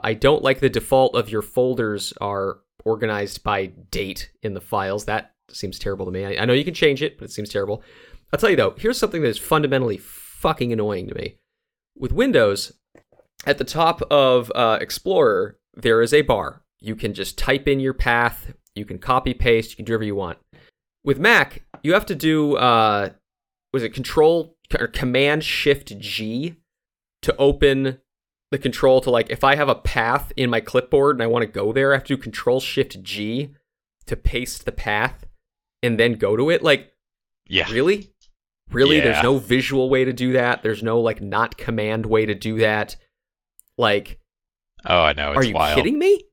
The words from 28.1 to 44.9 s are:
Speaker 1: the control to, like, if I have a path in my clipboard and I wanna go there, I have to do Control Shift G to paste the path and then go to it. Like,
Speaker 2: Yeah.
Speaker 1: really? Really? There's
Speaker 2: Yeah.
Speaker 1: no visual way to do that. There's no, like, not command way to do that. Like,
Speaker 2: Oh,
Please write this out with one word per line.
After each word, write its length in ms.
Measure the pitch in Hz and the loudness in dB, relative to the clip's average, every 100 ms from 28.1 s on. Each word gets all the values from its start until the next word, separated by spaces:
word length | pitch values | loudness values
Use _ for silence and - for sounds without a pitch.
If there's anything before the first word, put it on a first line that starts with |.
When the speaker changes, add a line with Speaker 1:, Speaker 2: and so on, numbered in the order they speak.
| _ _ _ _ | _ _ _ _
Speaker 1:
the 80 | 135 | -4
control 420 | 131 - 135 131 | -4 2 4 4
to, 100 | 131 | 4
like, 200 | 120 110 | 0 0
if 120 | - | 0
I 140 | 135 143 | 2 2
have 120 | 139 | 2
a 60 | |
path 560 | 113 - 127 117 139 - - | 0 0 0 0 -2 -4 -4
in 120 | 123 | 0
my 120 | 113 | -2
clipboard 560 | - 127 127 143 139 127 | 0 -2 2 2 2 2
and 60 | |
I 40 | 113 | 0
wanna 200 | 120 110 | 0 -2
go 260 | 101 104 | -2 -2
there, 200 | 127 135 | 2 2
I 40 | 135 | 2
have 80 | |
to 120 | - 135 | 0 -6
do 60 | |
Control 380 | 117 - - 131 | -6 -4 0 0
Shift 420 | - - - 95 | -2 -4 -4 -6
G 480 | 95 104 104 123 143 - _ _ _ _ - | -12 -8 -6 -4 -6 -12 _ _ _ _ -10
to 100 | 117 | -2
paste 480 | - 123 123 - | -2 -2 -6 -8
the 60 | - | -10
path 540 | - 110 104 120 - - - _ _ _ _ | -6 -2 -2 -2 -6 -18 -20 _ _ _ _
and 160 | 123 113 | -2 2
then 140 | 120 | 2
go 240 | 113 101 110 | 2 0 2
to 140 | 147 | 2
it. 120 | 170 | 2
Like, 300 | 160 135 - _ _ _ _ _ _ | 2 2 0 _ _ _ _ _ _
Speaker 2:
Yeah. 180 | 92 82 | -2 0
Speaker 1:
really? 400 | 113 160 202 - _ _ _ _ _ - | 0 0 0 -6 _ _ _ _ _ -8
Really? 300 | 123 139 151 | 2 4 4
There's 160 | 147 73 | 4 2
Speaker 2:
Yeah. 60 | |
Speaker 1:
no 160 | 120 135 | 2 0
visual 520 | - 127 127 135 131 | 0 0 0 0 2
way 140 | 135 | 2
to 80 | 131 | 0
do 220 | 120 127 | 0 0
that. 280 | 127 123 120 | 0 0 0
There's 220 | 110 101 | -2 -4
no, 160 | 113 117 | 0 0
like, 200 | 113 107 | 0 -4
not 360 | 101 101 117 - | -4 -2 -2 -4
command 500 | - 110 107 110 107 | -6 -4 -2 -4 0
way 200 | 110 107 | 0 0
to 80 | |
do 240 | 98 110 110 | -2 -4 0
that. 360 | 110 107 104 - _ _ _ _ _ _ _ - | 2 0 -4 -10 _ _ _ _ _ _ _ 0
Like, 440 | 113 101 - - _ _ _ _ _ _ | 2 2 -2 -16 _ _ _ _ _ _
Speaker 2:
Oh, 140 | - | 0